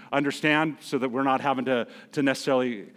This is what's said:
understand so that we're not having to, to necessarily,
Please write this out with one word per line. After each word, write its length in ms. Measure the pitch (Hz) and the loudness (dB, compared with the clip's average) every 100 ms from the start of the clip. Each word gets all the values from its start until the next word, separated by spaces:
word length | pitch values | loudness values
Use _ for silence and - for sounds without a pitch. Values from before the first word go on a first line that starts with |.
| - | -4
understand 640 | 139 143 135 151 151 160 139 | -2 -2 0 2 2 2 -2
so 180 | - 139 | -4 -2
that 120 | 131 | -2
we're 120 | 120 | 0
not 180 | 135 131 | 2 2
having 240 | 139 131 127 | 2 0 0
to, 200 | 123 110 - - | 0 -2 -10 -10
to 100 | - | -2
necessarily, 640 | 139 131 - 131 127 110 87 | 0 0 2 2 0 -4 -10